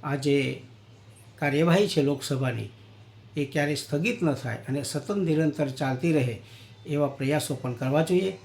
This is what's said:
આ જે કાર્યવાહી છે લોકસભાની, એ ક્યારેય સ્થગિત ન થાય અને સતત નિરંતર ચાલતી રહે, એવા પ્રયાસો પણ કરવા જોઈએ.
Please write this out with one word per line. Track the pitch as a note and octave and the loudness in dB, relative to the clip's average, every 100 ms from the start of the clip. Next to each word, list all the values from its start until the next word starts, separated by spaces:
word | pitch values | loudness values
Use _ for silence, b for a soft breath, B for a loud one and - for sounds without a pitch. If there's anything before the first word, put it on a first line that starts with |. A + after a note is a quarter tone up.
આ | D3 C#3+ | -4 -2
જે | C#3 C#3 C3 B2+ - - - - - - - - | 2 2 0 -6 -12 -20 -20 -20 -20 -20 -20 -4
કાર્યવાહી | D3 C#3 E3 F3 G3+ | 0 2 4 4 4
છે | - | 2
લોકસભાની, | C#3 C#3 - C3+ C3 A2+ G#2 - - - - - - - | 2 0 -2 -2 -2 -2 -8 -12 -20 -20 -20 -20 -12 -6
એ | C#3 | -2
ક્યારેય | D3+ D3 D3 | 0 0 -2
સ્થગિત | - C#3+ F3 - | -2 -2 0 0
ન | E3+ | 0
થાય | C3+ A#2+ A2+ | 0 -4 -8
અને | - C3+ | -4 -4
સતત | C#3 D3+ - | -4 -6 -4
નિરંતર | G3+ F3 D#3 D#3 C#3+ C#3+ | -2 2 2 2 0 -4
ચાલતી | C3 C#3 B2+ E3 | -2 -2 0 2
રહે, | D#3 B2 G#2+ B B B B - | 2 2 -2 B B B B -4
એવા | D3 D3 | 0 0
પ્રયાસો | C3 C3+ D3 - C3 | 0 0 0 0 -4
પણ | B2+ | -6
કરવા | A#2+ C3 C#3+ | -4 0 2
જોઈએ. | E3 F#3 F#3+ F#3+ | 4 2 2 -6